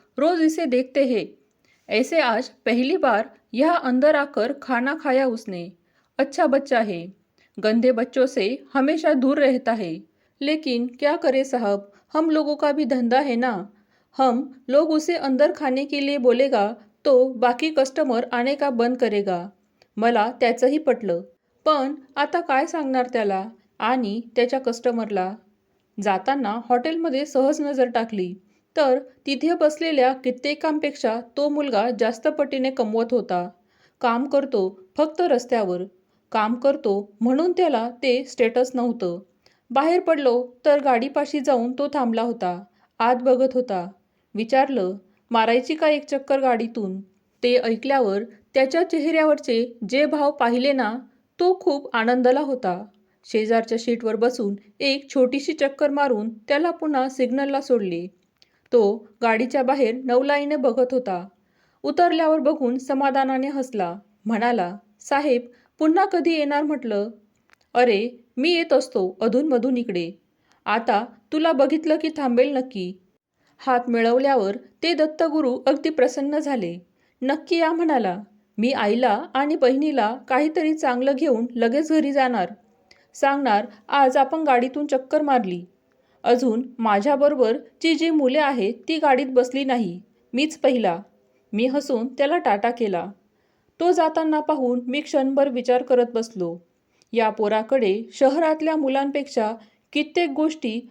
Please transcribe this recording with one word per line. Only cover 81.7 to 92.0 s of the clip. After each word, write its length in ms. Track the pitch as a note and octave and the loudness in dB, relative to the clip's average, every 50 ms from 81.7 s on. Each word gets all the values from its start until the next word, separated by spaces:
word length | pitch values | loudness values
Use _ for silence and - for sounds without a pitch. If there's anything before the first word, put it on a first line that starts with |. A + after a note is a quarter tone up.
| A#3+ D4 D#4+ D#4 | 2 0 0 2
घरी 200 | D#4+ D#4 D4 C#4 | 2 2 2 2
जाणार. 380 | C#4 C#4 C4 B3+ B3 G#3 F3+ - G#3+ - _ _ _ _ _ _ _ _ _ _ - | 2 2 2 2 0 -2 -2 -4 -6 -12 _ _ _ _ _ _ _ _ _ _ -6
सांगणार, 500 | - C#4+ C#4 C#4 C#4+ C#4 B3 G#3 G3+ A3+ - - - _ - | 0 0 0 2 2 2 2 2 0 0 -4 -10 -20 _ -2
'आज 280 | - C#4+ C#4 B3+ C4 | 2 2 4 4 4
आपण 260 | D4 C4+ C4 D#4+ D#4+ D#4+ | 4 2 2 0 -2 2
गाडीतून 440 | D4 B3+ A#3+ B3 C4 C4 D4 D4 | 2 2 2 2 0 -2 -6 -4
चक्कर 340 | D4+ C#4 C4 C4 - D4+ D4+ | -2 -2 -4 -2 -2 -2 0
मारली.' 420 | D4+ C#4+ C4+ B3 G#3 F#3 F3+ F3 F3+ - _ _ _ _ _ _ _ _ _ _ - | 2 2 0 0 0 -2 -6 -8 -10 -14 _ _ _ _ _ _ _ _ _ _ 0
अजून 380 | - A#3+ B3 C4+ B3 A3 A#3 C4 B3 - - | 2 2 2 2 0 0 -2 -4 -6 -6 -4
माझ्याबरोबर 800 | A3+ A3 G3+ G3+ G3+ C#4+ C#4+ C4+ C#4+ D4 D4 C4 B3 A3+ A#3+ D4 - - _ - | 0 2 2 2 2 2 2 4 2 2 4 2 2 2 0 -2 -6 -12 _ -4
जी 140 | - E4 D#4+ | 0 0 0
जी 140 | D4 D#4+ E4 | 2 0 0
मुले 300 | D#4+ D#4 C#4 B3+ C4 D#4 | 2 2 2 2 2 2
आहेत 340 | D4+ C#4 C#4 A#3+ F#3+ G3+ A#3 - - | 2 2 0 0 -2 -2 -4 -6 -6
ती 100 | - D#4+ | -6 -2
गाडीत 300 | D#4 D#4 C#4+ C4 B3+ C#4+ | 0 2 2 2 2 0
बसली 360 | C4 C4 B3 B3+ B3+ B3+ C4+ C#4 | 0 2 2 2 2 0 -2 -2
नाही, 360 | C4 B3+ A#3+ A3 F3 E3+ F3+ - _ _ _ _ _ - | 0 0 0 -2 -4 -6 -10 -14 _ _ _ _ _ -4
मीच 240 | B3 D4 D4+ - | -2 -2 -2 -2
पहिला." 420 | - - C#4 B3+ B3 G#3+ F#3 E3+ F3+ G3+ _ _ _ _ _ _ _ _ _ - | 0 0 2 2 2 0 0 -2 -4 -8 _ _ _ _ _ _ _ _ _ -4
मी 120 | G#3 A#3 | -2 0
हसून 420 | C4 C4 D4 C#4+ - C4+ A3 | 0 0 -2 -2 -2 -2 -2